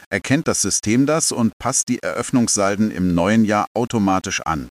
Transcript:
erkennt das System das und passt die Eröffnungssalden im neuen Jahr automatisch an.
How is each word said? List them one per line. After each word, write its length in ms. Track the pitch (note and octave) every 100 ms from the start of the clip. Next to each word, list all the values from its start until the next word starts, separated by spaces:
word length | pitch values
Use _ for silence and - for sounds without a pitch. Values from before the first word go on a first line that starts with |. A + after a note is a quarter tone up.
| -
erkennt 400 | G2 - C#3+ C#3+
das 120 | A2
System 440 | G2+ - G2+ A#2 C#3
das 260 | D#3+ -
und 220 | - A#2 -
passt 300 | A#2 - -
die 160 | B2
Eröffnungssalden 880 | F2+ E2 - C3 A2 - G2 G2+ G#2+
im 240 | D#2 F#2 E2+
neuen 300 | F2+ A2+ G#2
Jahr 220 | G#2 -
automatisch 680 | A2 A#2+ A#2+ G2 F#2 F#2+ F2
an. 260 | - D#2 B1 -